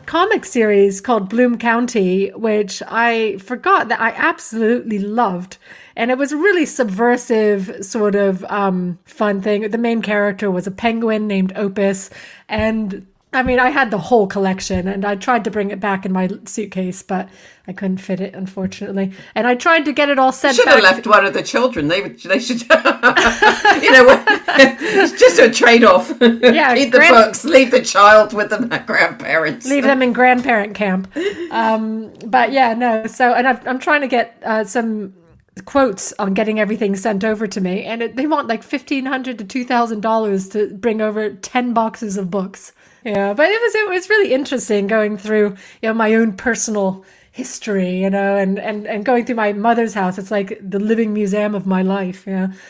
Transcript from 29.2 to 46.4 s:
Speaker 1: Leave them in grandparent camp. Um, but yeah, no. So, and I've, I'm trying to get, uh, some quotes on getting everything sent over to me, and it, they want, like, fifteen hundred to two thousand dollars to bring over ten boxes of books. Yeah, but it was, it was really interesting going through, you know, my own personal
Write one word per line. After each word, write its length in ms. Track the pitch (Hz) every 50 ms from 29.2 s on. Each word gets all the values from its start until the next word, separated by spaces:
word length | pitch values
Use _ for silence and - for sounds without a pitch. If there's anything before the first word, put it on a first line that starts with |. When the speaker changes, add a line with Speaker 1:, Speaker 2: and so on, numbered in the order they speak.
| - - 143 160 156 156 233 233 -
Speaker 1:
Leave 180 | 254 285 285 254
them 180 | 269 269 262
in 100 | 254 247
grandparent 640 | 226 240 247 254 254 247 240 269 240 214 202 214 202
camp. 400 | - 214 196 185 190 190 - - 294 359 403 403 320 349 320
Um, 640 | - 226 226 220 220 220 220 220 220 220 220 - - - -
but 260 | 226 196 254 240 220
yeah, 220 | 269 269 254 233 226
no. 320 | 233 247 240 220 220 220
So, 280 | 226 - - 254 240 240
and 120 | 233 247
I've, 200 | 262 254 - -
I'm 120 | - 254 254
trying 220 | - 339 302 294
to 60 | 285 247
get, 320 | 254 233 226 - _ _ -
uh, 200 | 226 220 220 220
some 500 | - - 247 226 226 220 214 202 196 190 180 165 165 _ _ _ _ _ - 190
quotes 460 | - - 285 269 240 185 - - - - -
on 140 | 208 196 196
getting 240 | 220 220 220 214 214
everything 380 | 214 196 220 226 233 196 196
sent 260 | 190 - 233 208 196
over 240 | 214 220 220 208 226
to 140 | 190 - 214
me, 240 | 185 180 185 208 -
and 180 | - 226 226
it, 140 | 233 220 196
they 100 | 254 285
want, 220 | 302 320 294 269 226
like, 140 | 226 220
fifteen 420 | - - - 262 254 - 294 269 254
hundred 320 | 269 285 269 247 262 240 220
to 60 | 208
two 200 | 190 - 262 240
thousand 360 | 254 254 233 240 220 226 214
dollars 480 | 196 220 226 226 220 208 196 190 190 190
to 220 | - 208 208 - 208
bring 260 | 190 196 233 214 220
over 280 | 214 214 208 214 214 208 196
ten 400 | - - - - 254 247 247 226
boxes 420 | 226 226 220 220 - 233 208 190
of 140 | 208 196 175
books. 420 | 190 196 185 196 190 - - - _ _ _ _ _ _ _
Yeah, 280 | 226 202 196 196 202 202
but 140 | 233 302 359
it 100 | 415 453
was, 140 | 480 440 415
it 140 | 427 427 415
was 220 | 403 370 359 -
really 220 | 427 427 392 - 262
interesting 520 | 269 285 - 277 233 - - 214 202 196
going 300 | 202 220 220 214 208 214
through, 400 | 196 202 214 214 214 208 208 196 - - - - _
you 60 | - 220
know, 60 | 220
my 200 | 226 220 214 220
own 180 | 226 226 226 190
personal 720 | 190